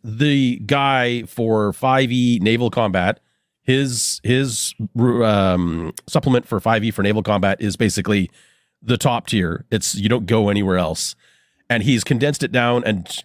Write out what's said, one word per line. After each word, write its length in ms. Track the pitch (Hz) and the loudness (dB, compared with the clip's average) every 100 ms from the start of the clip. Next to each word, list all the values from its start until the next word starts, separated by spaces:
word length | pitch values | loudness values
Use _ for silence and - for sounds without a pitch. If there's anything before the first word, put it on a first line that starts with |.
the 540 | 110 110 147 139 131 123 104 | -10 0 2 4 2 -2 -2
guy 560 | 143 139 135 123 120 | 0 2 2 0 -2
for 500 | 110 - 113 110 104 | -6 -4 0 2 0
five 380 | - 131 135 131 | 0 2 2 2
E 300 | 127 123 117 | 2 2 2
naval 260 | 104 117 120 | 2 2 0
combat. 520 | - 107 92 90 113 _ _ _ _ | 0 0 0 0 -2 _ _ _ _
His, 580 | - 131 139 120 - - | -2 0 0 -4 -6 -4
his, 500 | 110 127 135 107 - - 107 117 | 0 0 0 -4 -8 -8 -6 0
um, 960 | 123 117 110 104 95 90 87 82 80 - - | 0 2 2 2 2 2 0 -2 -6 -12 -4
supplement 380 | 151 135 123 - | -2 2 0 0
for 100 | 104 | -2
five 240 | 117 113 | 0 0
E 80 | 110 | 0
for 120 | 104 | 0
naval 200 | 101 107 | 0 0
combat 380 | 101 104 98 98 | 0 0 0 0
is 160 | 104 90 | -4 0
basically 520 | 110 - 98 104 90 - _ _ _ _ | 0 0 0 0 -2 -8 _ _ _ _
the 160 | 110 120 | -4 0
top 300 | 143 117 - | 0 -2 -2
tier. 360 | 110 90 82 - | -2 0 -4 -4
It's, 240 | 110 - | -4 -4
you 140 | 98 104 | -4 0
don't 180 | 123 90 | 0 2
go 220 | 113 104 | 2 2
anywhere 300 | 101 95 90 | 2 0 0
else. 360 | 82 80 - - _ _ _ _ - | -2 -4 -8 -12 _ _ _ _ -4
And 140 | 120 | 0
he's 180 | 107 120 | 2 0
condensed 380 | - 123 143 143 | 0 0 0 -2
it 80 | 131 | -2
down 320 | 123 120 123 | 0 2 0
and 220 | - 101 85 - | 0 -4 -6 -14